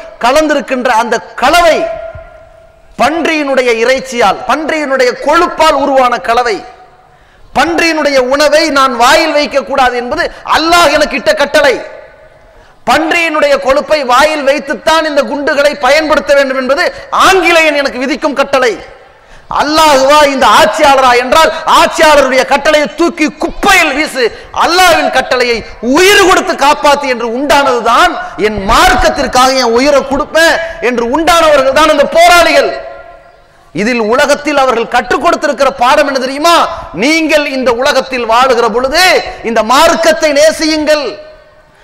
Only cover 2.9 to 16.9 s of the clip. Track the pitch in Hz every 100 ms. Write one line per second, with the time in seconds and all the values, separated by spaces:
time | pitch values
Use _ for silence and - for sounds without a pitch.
2.9 | - 240 330 320 311 277 262 254 226 233
3.9 | 262 - 240 202 - - 269 311 320 294
4.9 | 262 247 - 269 330 349 - 320 277 285
5.9 | 269 247 240 - 233 240 185 - - -
6.9 | - _ _ _ _ - - 302 330 330
7.9 | 311 294 269 247 277 294 302 330 277 269
8.9 | 240 240 311 320 294 294 277 - 277 247
9.9 | 240 240 311 302 - - 262 320 349 330
10.9 | 294 294 269 - 294 277 302 285 202 -
11.9 | - - - - - _ - - _ -
12.9 | 269 320 349 330 311 294 277 269 277 -
13.9 | 311 254 247 311 311 269 294 277 254 -
14.9 | 320 311 285 226 285 285 277 294 294 254
15.9 | 294 311 294 285 285 269 262 254 294 330